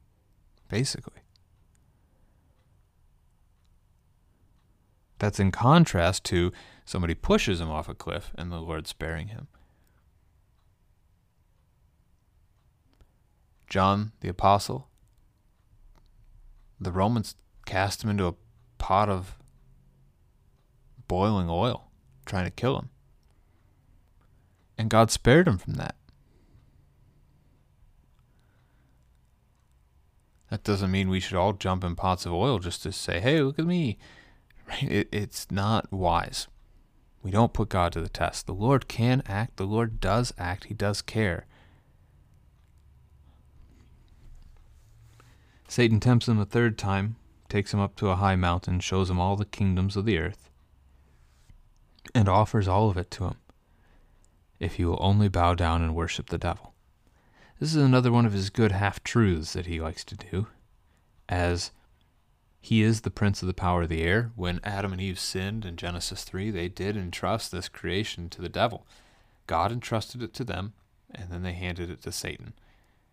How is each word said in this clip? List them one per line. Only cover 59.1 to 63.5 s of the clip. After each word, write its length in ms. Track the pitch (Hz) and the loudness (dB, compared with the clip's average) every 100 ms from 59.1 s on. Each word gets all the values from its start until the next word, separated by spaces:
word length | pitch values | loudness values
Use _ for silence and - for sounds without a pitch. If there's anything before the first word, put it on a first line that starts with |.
| 120 104 80 78 | 4 4 2 -2
that 140 | - 87 | -8 -6
he 120 | 82 | -6
likes 260 | 80 78 | -6 -8
to 120 | - 95 | -12 -14
do, 300 | - 92 110 - _ _ _ _ _ _ - | -8 -6 -6 -10 _ _ _ _ _ _ -6
as 420 | 90 87 87 - - _ _ _ _ _ _ _ _ | -2 0 0 -4 -12 _ _ _ _ _ _ _ _
he 220 | - 113 | 0 4
is 200 | 110 110 | 4 2
the 80 | 101 | -2
prince 320 | - 104 98 | 0 0 0
of 40 | |
the 60 | 92 | -4